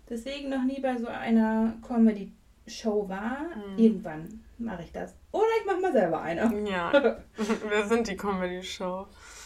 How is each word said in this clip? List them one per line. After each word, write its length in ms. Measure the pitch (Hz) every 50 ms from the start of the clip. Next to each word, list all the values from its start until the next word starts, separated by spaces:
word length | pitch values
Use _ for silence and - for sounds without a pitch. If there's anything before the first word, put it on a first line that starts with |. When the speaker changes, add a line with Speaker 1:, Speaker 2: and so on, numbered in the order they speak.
| - -
Speaker 1:
deswegen 400 | 240 226 - 269 285 294 277 269
noch 140 | 269 262
nie 180 | 254 262 277 269
bei 160 | 254 254 247
so 120 | 233 233 233
einer 640 | - - 226 233 226 226 220 220 220 220 226 226 - - -
Comedy-Show 1200 | - 247 226 226 220 202 202 190 - - _ _ _ _ _ _ - - - - 220 208 208 190 185
war. 300 | 190 196 220 240 262 285 320 349 - 214 202 196
Speaker 2:
Mhm. 60 | 190 202
Speaker 1:
Irgendwann 680 | 226 214 190 180 - 165 156 156 165 196 220 - - - - -
mache 260 | 233 208 185 170 160
ich 80 | -
das. 200 | - - - - - - - _
Oder 120 | - 370 440 453 440 440
ich 60 | 415
mach 140 | 392 370 359
mal 100 | 370 370
selber 300 | 262 220 185 165 165 -
eine. 480 | - 214 220 - - 233 208 208 208 202
Speaker 2:
Ja, 220 | 190 175 170 -
<laughs> 760 | - 277 277 226 - - - - - 220 214 220 214 196 214 214
wir 160 | 208 208 208 208
sind 180 | 233 233 220
die 100 | 196 185
Comedy-Show. 920 | 185 202 208 196 185 185 180 180 180 185 - - - 190 180 185 190 196 - - - - - - - -